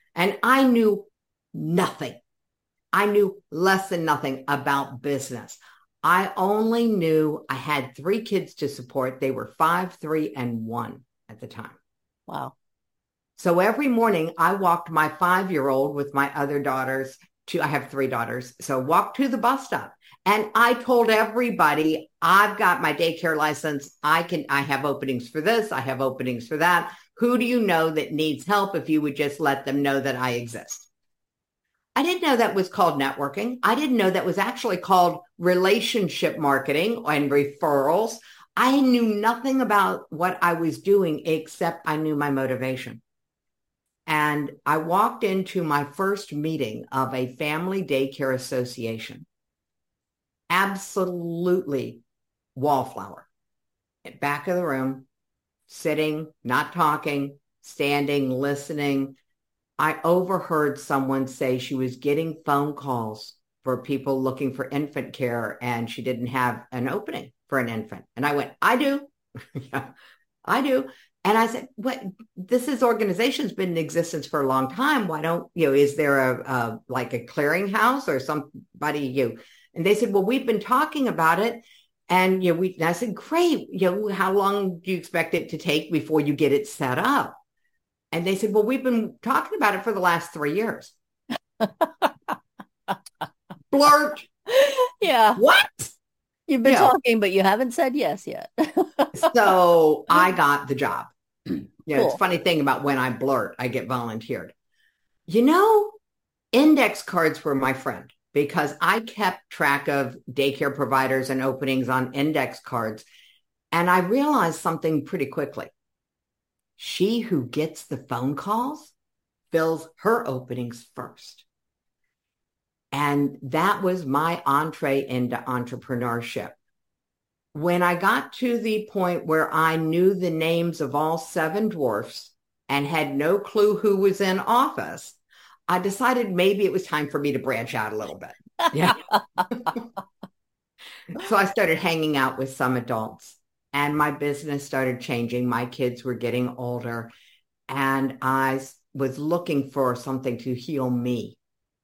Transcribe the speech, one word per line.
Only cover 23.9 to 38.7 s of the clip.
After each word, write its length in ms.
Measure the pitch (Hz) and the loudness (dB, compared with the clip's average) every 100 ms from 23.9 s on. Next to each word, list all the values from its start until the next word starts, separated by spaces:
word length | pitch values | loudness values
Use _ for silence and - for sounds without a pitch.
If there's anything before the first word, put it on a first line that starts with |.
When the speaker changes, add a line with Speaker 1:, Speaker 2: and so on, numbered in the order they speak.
| _ | _
Speaker 1:
I 200 | 151 165 | 0 0
can, 220 | 170 170 139 | 0 -6 -2
I 120 | 139 | -2
have 240 | 139 135 147 | 0 -2 -2
openings 440 | 139 135 120 - | -2 -4 -6 -6
for 120 | 156 | -2
this. 300 | 170 233 214 | 0 0 0
I 80 | 131 | -4
have 220 | 123 127 | -4 -2
openings 460 | 135 127 127 117 - | -2 -2 -6 -6 -6
for 100 | 151 | 0
that. 380 | 170 175 - - _ - | 2 2 -2 -12 _ -2
Who 200 | 240 247 | 0 2
do 80 | 240 | 0
you 160 | 247 | 0
know 280 | 208 165 160 | 2 2 2
that 220 | 156 131 | -2 -4
needs 340 | 151 156 131 165 | -2 -2 -4 -2
help? 300 | 202 196 165 | 0 0 -4
If 140 | 160 | -2
you 120 | 156 | -2
would 140 | 147 143 | -2 -2
just 240 | 143 143 | -4 0
let 260 | 147 135 139 | -2 -2 -2
them 160 | 139 | -2
know 180 | 139 139 | 0 0
that 160 | 135 123 | -2 -2
I 160 | 127 | -2
exist." 560 | 120 117 113 - - _ _ _ _ _ _ _ _ _ _ _ 262 | -4 -6 -12 -14 -16 _ _ _ _ _ _ _ _ _ _ _ -2
I 80 | |
didn't 180 | 330 359 | 0 0
know 160 | 311 240 | 2 2
that 180 | 226 190 | 2 0
was 140 | 185 | -2
called 320 | - 175 147 | 2 2 2
networking. 560 | 135 - 139 196 226 247 | -2 -2 -6 -4 -6 -2
I 120 | 208 240 | 0 2
didn't 220 | 294 240 | 2 2
know 120 | 190 | 2
that 160 | 185 185 | 2 0
was 120 | 190 | -2
actually 400 | 196 240 240 180 | -2 -4 -4 -4
called 440 | - 185 175 175 - - | 2 4 4 2 -12 -2
relationship 1000 | 175 180 190 214 - 226 175 - 160 160 | 2 4 4 4 2 0 -2 -2 -2 0
marketing 640 | 143 135 143 143 208 233 151 | 2 2 2 0 0 -2 -2
and 240 | 147 143 | 0 2
referrals. 840 | 143 143 - 160 143 139 180 226 - - - - - | 2 0 -2 0 2 2 2 0 -6 -18 -20 -8 0
I 240 | 247 | 4